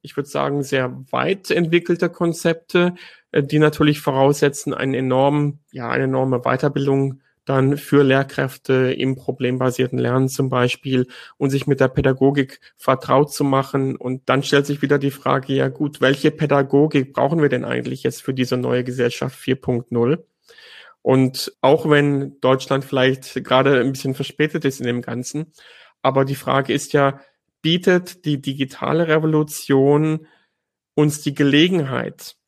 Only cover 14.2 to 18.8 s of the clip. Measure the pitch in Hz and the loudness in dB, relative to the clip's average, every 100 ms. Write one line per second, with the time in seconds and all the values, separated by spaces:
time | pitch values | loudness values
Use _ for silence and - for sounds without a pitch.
14.2 | - 131 143 143 139 147 143 143 139 135 | 0 0 2 0 2 -4 0 0 0 -4
15.2 | 135 135 131 135 135 135 147 - 131 147 | -2 -2 0 -2 -2 -2 -6 0 0 2
16.2 | 151 151 151 139 139 139 156 151 131 127 | 0 0 0 2 2 2 4 2 -2 -2
17.2 | 135 165 147 127 - 123 123 131 147 139 | 0 2 0 0 -4 -6 -6 -4 -6 -4
18.2 | - 131 123 127 127 123 | -8 -4 -2 -2 -2 -2